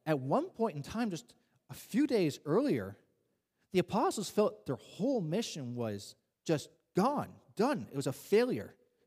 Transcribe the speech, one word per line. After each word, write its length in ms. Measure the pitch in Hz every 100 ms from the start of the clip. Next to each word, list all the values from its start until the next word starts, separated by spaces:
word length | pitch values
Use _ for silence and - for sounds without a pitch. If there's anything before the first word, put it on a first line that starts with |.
| 156
at 140 | 147
one 300 | 131 214 370
point 260 | - 220 147
in 80 |
time, 260 | - 220 233
just 240 | 165 - - _ _ -
a 40 |
few 320 | - - 214 302
days 340 | 233 160 - 147
earlier, 520 | 185 285 135 95 - _ _ _ _ _ _ _
the 80 | 185
apostles 500 | 170 208 330 - 175
felt 360 | - 208 - -
their 100 | 120
whole 460 | - - 240 254
mission 540 | 156 190 226 165 120 120
was 400 | 113 101 - - _ _
just 260 | - 151 - _ _ 175
gone, 380 | 240 285 113 - _ -
done. 320 | 247 226 -
It 40 | 139
was 120 | 139
a 60 |
failure. 640 | - - 208 254 131 - - _ _